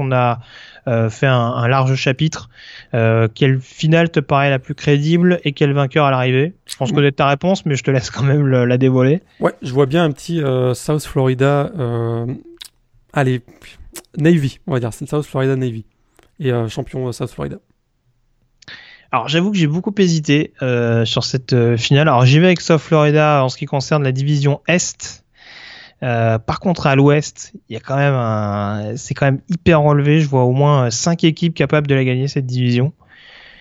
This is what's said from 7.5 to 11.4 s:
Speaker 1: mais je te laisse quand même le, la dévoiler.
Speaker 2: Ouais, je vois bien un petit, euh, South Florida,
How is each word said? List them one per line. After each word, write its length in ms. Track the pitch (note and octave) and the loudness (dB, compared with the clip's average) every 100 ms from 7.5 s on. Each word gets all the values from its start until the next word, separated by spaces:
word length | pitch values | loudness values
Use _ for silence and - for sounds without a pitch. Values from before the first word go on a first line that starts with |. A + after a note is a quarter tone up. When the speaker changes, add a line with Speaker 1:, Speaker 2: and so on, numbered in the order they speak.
| F#3+ | -2
Speaker 1:
mais 120 | D#3+ C3+ | -2 -4
je 80 | |
te 80 | - | 0
laisse 180 | C3+ - | -2 -2
quand 140 | - | -4
même 200 | C3+ D3 | 0 2
le, 200 | C#3 B2+ | 2 2
la 120 | B2 B2+ | 2 2
dévoiler. 460 | C3 B2+ B2+ E3+ _ - | 2 2 2 0 _ -4
Speaker 2:
Ouais, 160 | E3+ - | -4 -4
je 100 | C#3+ | -4
vois 140 | B2+ C#3 | 0 2
bien 160 | D#3+ | 2
un 80 | E3 | 0
petit, 320 | C#3 - E3+ | -2 -6 -4
euh, 320 | C#3 B2+ B2+ | -2 0 0
South 300 | A#2+ - D3+ | -2 -2 -4
Florida, 680 | - C#3 C3 B2+ | -2 -2 0 2